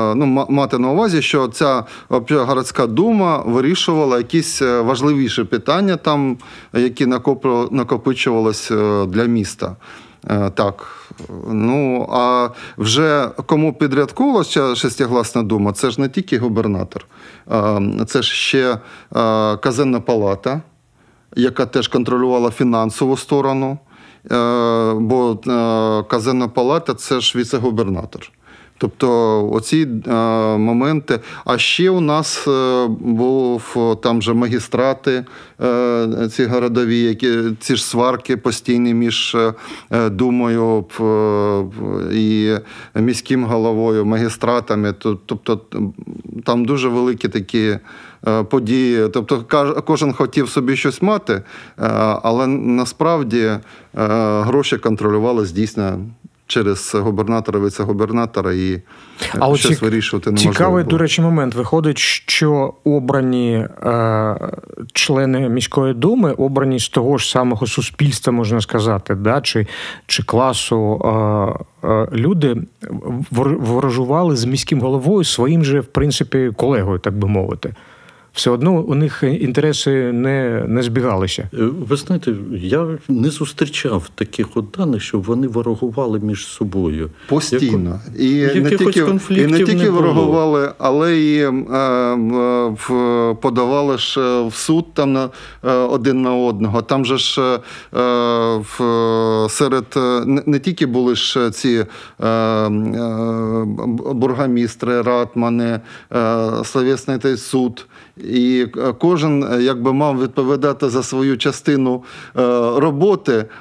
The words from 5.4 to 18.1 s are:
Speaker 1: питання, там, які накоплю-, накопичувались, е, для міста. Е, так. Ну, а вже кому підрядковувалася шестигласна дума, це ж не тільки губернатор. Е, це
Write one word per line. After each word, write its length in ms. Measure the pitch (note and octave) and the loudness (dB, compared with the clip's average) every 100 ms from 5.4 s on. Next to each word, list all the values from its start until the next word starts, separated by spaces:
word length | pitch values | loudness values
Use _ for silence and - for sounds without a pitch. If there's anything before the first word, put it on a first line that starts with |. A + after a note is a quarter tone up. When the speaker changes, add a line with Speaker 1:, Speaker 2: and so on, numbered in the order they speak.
Speaker 1:
питання, 520 | G2+ A2+ - E3+ G3 F3 | -2 -2 0 0 2 0
там, 420 | D#3+ D3 C3+ B2 - - - | 0 0 0 -4 -10 -20 -6
які 320 | A#2 B2 A#2 B2+ | 0 0 2 0
накоплю-, 640 | B2+ C3 C3+ C3+ A#2+ A#2+ | 2 0 0 0 0 0
накопичувались, 1000 | C3 A2+ A#2+ C3+ B2+ C3 A2+ A2 G#2 - | -2 0 -2 0 0 0 2 2 0 -2
е, 340 | G#2+ G#2+ G#2 F#2 | 0 2 2 0
для 180 | G2+ A#2+ | 0 0
міста. 500 | A#2 G2 - F#2+ F#2+ - - - - - | 0 -2 -6 -8 -10 -18 -20 -20 -14 -2
Е, 200 | G#2 G2 | 0 0
так. 380 | F#2+ G#2 F#2 - - - - - F#2 - | 0 -2 -2 -14 -18 -20 -20 -16 -12 -4
Ну, 560 | A2 A2+ C#3 C#3 B2 - | 0 2 2 0 -2 -2
а 380 | B2+ B2 B2 A#2+ B2 - - | 0 2 2 0 -6 -14 -6
вже 520 | G#2+ A#2+ D#3 D3 A#2+ - C3+ | -2 2 2 2 -2 -6 0
кому 280 | D#3 D#3 | 2 2
підрядковувалася 1000 | D3 D3 C3+ C#3 - C#4 A#3 D3+ D#3+ C3+ A#2+ | 0 0 2 0 0 2 2 0 0 0 0
шестигласна 680 | C3 B2 B2+ B2 A2+ B2 | -2 -2 0 0 0 -2
дума, 300 | G#2+ G#2+ G2+ | 0 0 0
це 180 | G2+ C3 | 0 -2
ж 100 | A#2 | -2
не 80 | C3+ | -2
тільки 280 | G3 F#3 B2 | -2 -2 -2
губернатор. 680 | A#2+ A2 A2 F#2+ F#2 - - - - - - | 0 0 0 -2 -4 -10 -16 -20 -20 -18 -4
Е, 300 | A2 G#2 G#2 G2+ G2+ | 0 2 0 0 -2
це 140 | A2+ | -2